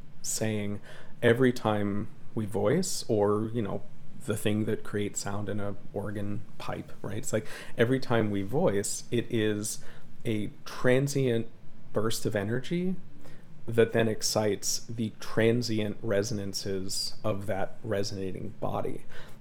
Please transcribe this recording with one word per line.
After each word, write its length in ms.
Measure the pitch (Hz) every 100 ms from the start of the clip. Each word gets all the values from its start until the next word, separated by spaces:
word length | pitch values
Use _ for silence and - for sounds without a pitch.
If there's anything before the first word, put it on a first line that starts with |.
| - -
saying 580 | - - 110 107 101 101 - - - -
every 300 | 120 117 127
time 560 | 120 113 107 101 101 107 - - 117
we 100 | 104
voice, 580 | 101 104 165 190 - -
or, 420 | 110 101 104 110
you 120 | 120
know, 180 | 98 - - - - - -
the 120 | 98
thing 280 | 107 107 107
that 180 | 107
creates 360 | - 104 101 -
sound 300 | 104 101 101
in 100 | 104
a 160 | 101 104 -
organ 500 | 104 101 104 101 104 - -
pipe, 340 | - - - -
right? 160 | - 104
It's 160 | -
like 140 | 113 - - - -
every 220 | 117 131
time 300 | - 117 104
we 140 | 101
voice, 640 | 98 135 175 101 101 - -
it 160 | 117 -
is 500 | 117 107 104 104 - - - - -
a 280 | 120 107 - - -
transient 840 | - 127 127 139 139 131 113 110 - - - -
burst 340 | - 107 - 110
of 80 | 101
energy 580 | 101 127 - 175 180 185 - - - - - - -
that 260 | 117 113
then 140 | 117 113
excites 760 | 101 - 110 107 95 - - -
the 260 | 117 110 -
transient 800 | - - 113 117 117 110 104 98
resonances 1120 | 113 101 104 104 98 95 104 98 95 - - -
of 240 | 110 101 101
that 300 | 95 92 -
resonating 680 | 117 101 104 101 95 98 104 -
body. 460 | 104 104 107 - - - - -